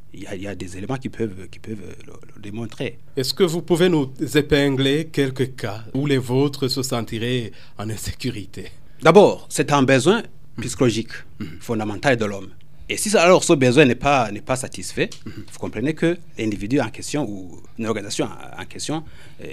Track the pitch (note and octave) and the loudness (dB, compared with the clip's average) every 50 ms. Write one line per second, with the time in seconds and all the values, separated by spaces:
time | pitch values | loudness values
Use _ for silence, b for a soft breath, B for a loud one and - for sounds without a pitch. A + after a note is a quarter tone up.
0 | - - - - F#2+ - G#2 F#2 F#2+ G2+ G2 F#2 F#2+ F#2 F#2 F#2 G2 G#2 C3 C3 | -14 -14 -12 -12 -10 -10 -8 -8 -8 -8 -8 -8 -8 -10 -8 -8 -6 -4 -4 -4
1 | C3 G2+ - - A2+ G#2+ F#2 F#2+ F2+ F2+ - - - A2 A2 G#2 F#2+ - - - | -4 -6 -6 -4 -4 -4 -6 -8 -12 -12 -14 -14 -10 -10 -10 -10 -10 -12 -14 -14
2 | - - - - - - - - G#2 G2+ G2+ A2+ A#2 G#2+ - - D3+ G#2+ - - | -14 -14 -14 -14 -14 -14 -14 -12 -12 -10 -8 -8 -8 -8 -6 -6 -6 -6 -6 -8
3 | - - - C#3 C3 - - - G3+ E3+ D#3 F3 - - F3 D#3 F3+ F#3 E3+ D3+ | -14 -10 -4 -4 -2 -2 2 2 2 2 2 0 0 2 4 4 6 6 6 4
4 | C3+ B2+ - - D#3+ - - D3+ C#3+ C#3+ D3+ C#3+ C#3+ C#3+ C3+ C3 C3+ C3+ C#3 D3+ | 2 0 -2 -6 -4 2 4 2 4 6 4 4 4 4 4 4 4 4 4 2
5 | E3 D#3+ - D3+ C#3 C3 C3 C3 C3 - - - - A2 G2 A2 A2 - - C3 | 0 -2 0 0 0 0 2 0 -2 -2 -2 -6 -6 -6 -6 -6 -10 -6 -4 -2
6 | D3 C#3+ C#3 C3 - - B2 C3 C#3+ D3 C#3 - C#3 B2 - C3+ B2+ - B2 A#2+ | 2 2 2 2 2 2 2 4 4 2 2 0 -2 -2 0 0 -2 -2 -2 -2
7 | A2 - A#2 A2 A2+ B2 B2+ B2 A2+ G2 B B B B B B G#2 A2 A2 G2 | -2 -2 -4 -4 -2 0 -2 -2 -2 -6 B B B B B B -6 -6 -6 -6
8 | - - - - - B2+ A#2 G#2+ F#2+ - - - - - - - - - - - | -6 -6 -6 -4 -4 -6 -6 -6 -8 -10 -12 -12 -12 -12 -12 -14 -14 -14 -6 4
9 | - D#3 E3 G#3 F#3+ C3 F#2+ - - - - - C#3+ - D3 C#3+ C3 A#2+ C3+ C3 | 6 8 10 10 10 10 6 2 -6 -6 -2 -2 2 4 4 4 6 6 6 6
10 | C3 E3 G#3+ A#3 - - - - - - - - A#2+ A#2+ - - C3+ A#2+ G#2 A2+ | 8 6 4 4 2 -4 -12 -14 -14 -12 -10 -8 -6 -6 0 2 2 4 4 2
11 | A2 - - - - - - - G#2+ E2 D#2+ - - - A#2 G#2+ G#2+ G#2+ G2+ G2 | -4 -6 -8 -12 -12 -12 -10 -10 -10 -10 -10 -10 -6 -4 -4 -2 -2 -4 -4 0
12 | - D3 B2+ A2+ G#2+ G2+ G2+ G2 F#2+ F#2+ - - - - - - - - G#2 - | 2 2 2 2 2 -4 -4 -6 -10 -12 -14 -14 -14 -14 -14 -12 -8 -6 -4 -4
13 | - G#3+ G3+ G#3 E3 F3 F#3 D3+ - - E3+ D3 B2+ B2+ A#2 C#3+ D#3 B2+ A#2 - | -2 2 4 6 8 8 8 8 8 6 4 6 6 6 8 8 8 6 6 2
14 | - C#3+ D3 C3+ A#2 G#2 G#2 G#2+ - - C3 B2+ - - - - F2+ - - - | 2 2 4 4 2 0 -4 -8 -4 -2 -2 -2 -2 -6 -8 -8 -10 -8 -4 -2
15 | D#3 A3 - - - - - - G#2 - - - - F#2 - G#2+ A2+ D3 D#3 D3+ | -4 -4 -4 -10 -12 -12 -12 -12 -12 -12 -12 -8 -8 -6 -6 -4 -2 -2 -2 0
16 | - E3 F3 E3+ - - - - A2+ A2 G#2 F#2 G2+ G#2 C3 C#3+ A#2+ G#2+ - - | 0 0 0 0 -6 -14 -8 -4 -4 -4 -2 -4 -4 0 0 0 0 0 -4 -8
17 | G2 - - D3 C#3+ G#2 G2+ F#2+ F#2 F2+ - - - - - - A2+ A2 A2 G#2 | -10 -6 -4 -4 -4 -4 -6 -8 -10 -12 -12 -14 -14 -12 -8 -6 -4 -2 -2 -4
18 | G2 G#2 - - G3 - - - C2 B1+ - E2 F#2 - - - - - D3+ D#3+ | -4 -6 -4 -4 -4 -4 -4 -12 -14 -14 -12 -12 -12 -12 -10 -10 -6 -4 -4 -6
19 | D3+ B B B B B B B - - | -6 B B B B B B B -12 -12